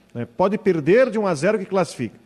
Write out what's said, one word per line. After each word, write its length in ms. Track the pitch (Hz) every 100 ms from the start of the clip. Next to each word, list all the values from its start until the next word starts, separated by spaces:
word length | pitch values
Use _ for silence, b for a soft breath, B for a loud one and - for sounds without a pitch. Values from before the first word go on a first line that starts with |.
| b
né? 140 | 120 117 -
Pode 220 | 185 202
perder 520 | 202 165 143 214 262
de 80 | 214
um 100 | 202
a 60 |
zero 260 | 156 170 214
que 40 |
classifica. 540 | 190 190 170 - 113 -